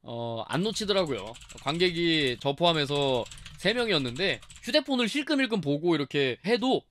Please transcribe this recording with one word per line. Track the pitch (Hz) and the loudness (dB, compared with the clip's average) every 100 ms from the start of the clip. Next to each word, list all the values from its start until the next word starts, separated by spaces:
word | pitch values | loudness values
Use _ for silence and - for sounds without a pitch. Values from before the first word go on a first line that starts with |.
어, | - 117 117 113 - | -10 -8 -6 -6 -4
안 | 135 | -2
놓치더라고요. | 214 - 208 196 165 113 98 - - - | -2 -2 0 0 0 -4 -8 -14 -20 -8
관객이 | 135 165 180 170 170 160 135 120 | -4 2 2 2 2 4 2 0
저 | 139 | -2
포함해서 | 143 175 160 139 143 139 127 - - - - | 2 4 4 0 0 2 0 -2 -12 -18 -4
세 | 180 | -2
명이었는데 | 240 233 165 127 123 190 127 - - | 0 0 0 -2 -2 -2 -2 -8 -12
휴대폰을 | - 294 294 254 226 | 0 0 2 0 0
힐끔힐끔 | 285 302 285 254 214 | -2 0 0 0 0
보고 | 139 147 170 | 0 0 2
이렇게 | 156 135 147 135 113 180 | 2 2 0 0 0 -2
해도 | 233 254 202 _ | 0 2 0 _